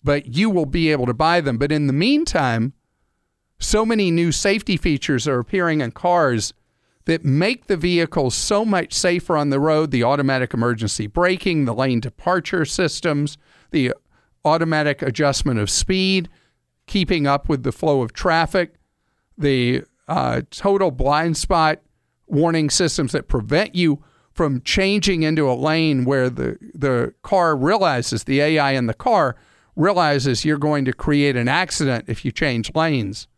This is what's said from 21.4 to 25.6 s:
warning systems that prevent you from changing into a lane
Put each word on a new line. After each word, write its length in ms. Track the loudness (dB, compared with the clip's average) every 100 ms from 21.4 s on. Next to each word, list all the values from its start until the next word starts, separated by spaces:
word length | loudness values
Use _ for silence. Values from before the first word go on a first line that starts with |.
| 0 2 2 -2 _ _ _ _ _
warning 420 | 0 2 2 0
systems 440 | 0 0 0 -2
that 160 | -2 -2
prevent 460 | -4 0 0 0
you 280 | 0 0 0 _ _ _
from 280 | -4 -2 -2
changing 600 | -2 0 2 2 0 0
into 260 | 0 2 0
a 60 |
lane 500 | 0